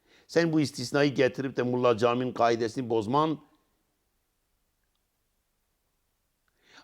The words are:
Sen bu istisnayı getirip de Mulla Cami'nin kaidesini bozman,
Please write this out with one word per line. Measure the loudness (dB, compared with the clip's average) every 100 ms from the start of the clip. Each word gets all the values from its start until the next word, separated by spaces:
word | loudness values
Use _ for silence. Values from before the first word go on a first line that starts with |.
| _ _ -4
Sen | 0 2
bu | 2
istisnayı | 0 -4 -4 0 2
getirip | 2 0 0 -8 -4
de |
Mulla | -2 2 2 4
Cami'nin | 2 0 -2
kaidesini | 0 2 2 -2 -6 -4
bozman, | -2 0 0 0 -2 -10 _ _ _ _ _ _ _ _ _ _ _ _ _ _ _ _ _ _ _ _ _ _ _ _ _ _ _ _ _ _ _ _ -20